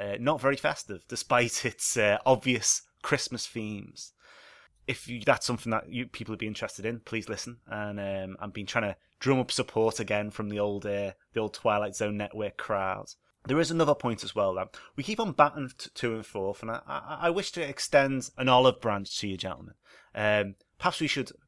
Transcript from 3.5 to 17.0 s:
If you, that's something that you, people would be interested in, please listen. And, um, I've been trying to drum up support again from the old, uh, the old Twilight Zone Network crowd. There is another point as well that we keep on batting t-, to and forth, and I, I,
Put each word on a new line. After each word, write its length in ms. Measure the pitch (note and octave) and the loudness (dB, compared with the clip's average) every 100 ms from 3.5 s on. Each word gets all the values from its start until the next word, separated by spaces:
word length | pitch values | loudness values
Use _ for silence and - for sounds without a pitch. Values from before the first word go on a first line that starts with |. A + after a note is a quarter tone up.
| A#2+ G#2+ G#2 - - - _ - - - - - _ - | -8 -8 -8 -12 -16 -20 _ -20 -20 -20 -20 -20 _ -6
If 200 | B2 - | -6 -8
you, 140 | A#2+ | -2
that's 240 | G#2+ B2 | 2 2
something 260 | - A#2+ A#2 | 0 -4 -2
that 180 | A2 - | -4 -4
you, 160 | B2 B2+ | -8 -8
people 260 | - A2 | -10 -8
would 60 | G#2 | -6
be 80 | G#2+ | -8
interested 400 | G#2 A2 - G#2+ | -6 -8 -6 -6
in, 140 | A#2 | -8
please 280 | - A2+ G#2 | -6 -6 -6
listen. 300 | G#2 - A#2 - | -8 -10 -14 -10
And, 340 | G#2+ G#2 G#2 | -8 -6 -6
um, 360 | G2 G2 F#2+ F#2+ | -4 -4 -6 -10
I've 140 | G#2 | -10
been 100 | G#2 | -8
trying 200 | G2 A#2+ | -4 -2
to 120 | G#2 - _ - | -2 -4 _ -2
drum 200 | C3+ C3+ | 2 2
up 100 | B2 | 2
support 480 | - - A2 A2 - | -2 0 2 2 2
again 320 | G#2 G#2 G#2+ | 0 0 -2
from 180 | - G#2 | -6 -4
the 120 | G#2 | 0
old, 260 | G#2 G2+ G2+ | 0 -2 -2
uh, 240 | G2+ G2 - _ | -2 -2 -8 _
the 80 | A2+ | -4
old 120 | G#2+ | -4
Twilight 440 | - - G#2 G#2 - | 0 2 2 0 -2
Zone 200 | G#2+ G#2 | -2 -2
Network 400 | G#2 G#2+ G2+ - | -4 -4 -6 -6
crowd. 500 | - G2+ F#2+ G2 - - _ _ | -2 0 0 -4 -8 -18 _ _
There 140 | - D3 | 0 0
is 120 | D#3+ | 2
another 240 | E3 D3 | 4 4
point 280 | C#3+ B2 G#2+ | 4 0 -4
as 120 | - | -4
well 200 | G#2+ G2 | 0 0
that 220 | F#2 F#2+ - - | 0 -6 -10 -14
we 80 | - | -10
keep 160 | C#3 A3 | -6 -4
on 140 | G#3+ | 0
batting 380 | C#3 D3 D#3 C3 - | 4 4 2 -10 -10
t-, 140 | - | -14
to 220 | - B2 | -4 -2
and 100 | A2 | -2
forth, 380 | G2+ G#2 G2 G2 | -6 -4 -4 -4
and 80 | A2+ | -6
I, 100 | A2+ - | -8 -8
I, 320 | - | -10